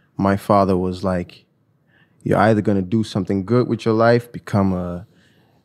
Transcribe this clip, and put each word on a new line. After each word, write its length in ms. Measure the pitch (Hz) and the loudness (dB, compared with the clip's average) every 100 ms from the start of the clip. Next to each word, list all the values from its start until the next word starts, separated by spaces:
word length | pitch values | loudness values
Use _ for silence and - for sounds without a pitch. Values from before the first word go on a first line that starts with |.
| _ - | _ -2
my 200 | 98 98 | 0 0
father 400 | - 101 95 92 | 2 2 4 0
was 260 | 92 90 | -2 -4
like, 420 | 95 90 87 - _ _ _ _ _ _ _ _ | -4 -4 -6 -16 _ _ _ _ _ _ _ _
"You're 160 | - 92 | -2 2
either 220 | 104 107 | 4 2
gonna 200 | 101 98 | 0 -2
do 200 | 90 110 | 0 -2
something 400 | 107 107 92 98 | -2 -4 -2 -4
good 220 | 92 123 - | 0 0 0
with 160 | 113 | -2
your 100 | 113 | 0
life, 360 | 113 117 120 - | 2 4 2 0
become 400 | 87 - 104 98 | -16 -2 0 2
a, 340 | 90 90 87 - _ _ _ _ _ | 0 -6 -10 -14 _ _ _ _ _